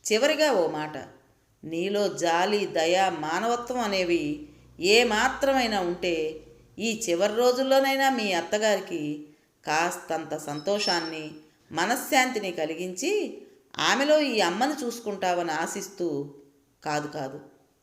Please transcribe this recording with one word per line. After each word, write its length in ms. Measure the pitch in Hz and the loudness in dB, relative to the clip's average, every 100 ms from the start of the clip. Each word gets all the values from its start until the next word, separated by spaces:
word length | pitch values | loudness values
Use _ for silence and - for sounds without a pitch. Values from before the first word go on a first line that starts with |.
చివరిగా 440 | - 214 285 302 302 | 0 2 4 4 4
ఓ 100 | 220 160 | 4 2
మాట, 280 | 156 151 143 - - _ _ _ _ | -2 -6 -8 -14 -20 _ _ _ _
నీలో 400 | 156 165 190 208 196 | -8 -4 -2 0 0
జాలి, 480 | 147 170 170 190 208 180 | 0 2 2 2 0 0
దయ, 300 | 165 160 180 190 170 | 0 2 4 2 0
మానవత్వం 640 | 151 175 226 240 240 247 | -2 -2 0 -2 -2 -4
అనేవి 440 | 220 190 180 170 151 151 - - - - | 0 0 2 0 0 -6 -10 -20 -20 -2
ఏ 120 | 175 220 240 | 4 6 6
మాత్రమైనా 720 | 214 254 262 277 269 233 208 | 2 0 2 2 2 2 0
ఉంటే 340 | 175 180 180 160 156 156 - - - - | -2 -2 -2 -2 -4 -6 -18 -20 -20 -6
ఈ 100 | 220 220 | -4 -4
చివరి 340 | 185 170 208 214 | -2 2 2 4
రోజుల్లోనైనా 720 | 247 247 269 269 269 269 269 | 2 4 4 4 4 2 2
మీ 160 | 247 208 | 2 0
అత్తగారికి 720 | 175 170 208 214 196 190 170 151 151 - - _ _ | 0 0 0 2 0 -2 -6 -4 -6 -10 -20 _ _
కాస్తంత 720 | - 156 175 180 - 165 156 151 | 0 2 0 -4 -6 -6 -4 -8
సంతోషాన్ని, 880 | 147 147 170 202 208 175 160 160 156 151 - _ _ | -6 -6 -2 -2 0 -2 -2 -8 -12 -16 -20 _ _
మనశ్శాంతిని 840 | 156 190 262 269 277 254 240 196 | -4 0 -2 2 2 2 0 -4
కలిగించి 600 | 175 156 160 185 180 285 415 277 - - - _ - | -4 -4 -4 -6 -4 -2 0 -2 -8 -18 -20 _ 0
ఆమెలో 340 | 156 214 285 302 | 2 2 4 4
ఈ 100 | 285 226 | 4 2
అమ్మను 340 | 175 185 269 294 | 0 2 -2 -2
చూసుకుంటావని 760 | 240 220 208 196 185 175 170 | -6 -6 -8 -4 -2 0 -2
ఆశిస్తూ, 540 | 156 165 - - - 175 143 147 - - _ _ _ | -2 -4 -6 -10 -6 -4 -4 -8 -14 -20 _ _ _
కాదు 260 | 156 147 147 | -4 -4 -4
కాదు, 300 | 151 135 147 - _ _ _ | -8 -8 -10 -18 _ _ _